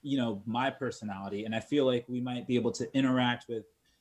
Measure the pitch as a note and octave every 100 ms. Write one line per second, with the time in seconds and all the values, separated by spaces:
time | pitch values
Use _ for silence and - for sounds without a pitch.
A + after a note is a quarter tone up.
0 | D3 C#3 A#2 G2+ G#2+ A2+ C3+ C3+ B2+ A2+
1 | G#2+ G2 G2 G2+ A2 A2 - C#3+ C3 B2
2 | A#2+ B2 B2 B2 A#2+ B2 A#2 - A#2+ C3+
3 | C3+ B2+ B2 A#2+ - A#2 G#2+ _ _ _